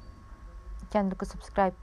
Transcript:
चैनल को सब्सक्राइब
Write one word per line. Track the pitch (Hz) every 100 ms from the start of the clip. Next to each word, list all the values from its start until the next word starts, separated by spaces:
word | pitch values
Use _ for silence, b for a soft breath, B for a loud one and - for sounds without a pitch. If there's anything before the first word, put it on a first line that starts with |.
| - - - - - - - -
चैनल | - 214 196
को | 185 196
सब्सक्राइब | - - - 190 185